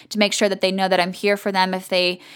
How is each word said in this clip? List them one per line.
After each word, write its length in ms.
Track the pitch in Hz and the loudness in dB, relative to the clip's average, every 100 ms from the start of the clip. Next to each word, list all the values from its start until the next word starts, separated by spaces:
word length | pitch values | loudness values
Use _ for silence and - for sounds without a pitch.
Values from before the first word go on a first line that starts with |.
| - | -8
to 80 | 208 | 0
make 160 | 202 | 0
sure 160 | - 208 | 2 0
that 100 | 202 | 0
they 120 | 190 | 0
know 160 | 190 190 | 0 2
that 120 | 185 | 2
I'm 140 | 175 | 0
here 240 | 185 202 202 | -2 -2 0
for 120 | 208 | -2
them 220 | 190 185 | 0 0
if 160 | 185 - | -2 -2
they, 320 | 185 180 180 - | 0 0 -2 -12